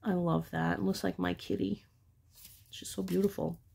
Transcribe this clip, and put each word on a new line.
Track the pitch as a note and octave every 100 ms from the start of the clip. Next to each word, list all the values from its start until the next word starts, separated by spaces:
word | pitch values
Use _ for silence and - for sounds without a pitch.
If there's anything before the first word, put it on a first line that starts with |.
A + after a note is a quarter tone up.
I | -
love | F3+ F3 D#3+ E3
that. | E3 E3 F3
It |
looks | F#3+ F#3+
like | F#3+ F#3
my | -
kitty. | - - G3 F#3+ G3+ - _ _ _ _ - - - -
She's | - -
so | -
beautiful. | F#3+ F3+ G3 - D#3+ E3+ -